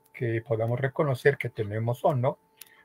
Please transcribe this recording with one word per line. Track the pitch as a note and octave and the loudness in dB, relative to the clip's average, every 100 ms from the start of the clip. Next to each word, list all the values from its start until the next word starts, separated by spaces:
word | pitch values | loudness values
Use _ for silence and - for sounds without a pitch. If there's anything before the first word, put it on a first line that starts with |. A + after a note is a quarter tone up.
| _ | _
que | - A#2+ A2+ | -6 -2 -2
podamos | - A2 A2+ A#2+ | 0 0 0 0
reconocer | C3+ - D3 B2+ C#3+ C#3 | -2 0 0 4 2 2
que | A#2+ | -6
tenemos | - G2+ A2 A#2 B2 | -6 -6 -2 -2 0
o | F3+ | 2
no, | C3 C3 - _ _ - - | 2 0 -4 _ _ -20 -20